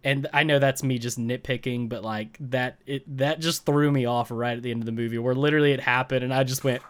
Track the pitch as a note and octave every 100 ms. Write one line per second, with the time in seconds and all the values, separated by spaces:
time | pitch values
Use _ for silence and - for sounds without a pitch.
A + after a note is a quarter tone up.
0 | C#3 C3+ D3 C#3+ D#3 C#3+ C3+ C3 C3+ B2
1 | A#2+ B2 A#2 B2 - B2 B2+ A#2+ A#2 A2+
2 | A2 G#2+ A2 - C3+ B2+ B2 - - C#3
3 | C#3+ C3+ C3+ C#3 E3 D#3 - D3 D3 C#3
4 | A#2+ A#2+ A#2 A#2 A#2+ A#2+ A#2+ A#2 A2+ A2+
5 | A#2 A#2 B2 B2+ D3 D3+ D3 B2+ B2+ B2
6 | B2+ C3 B2+ C3 C3 B2+ C#3 B2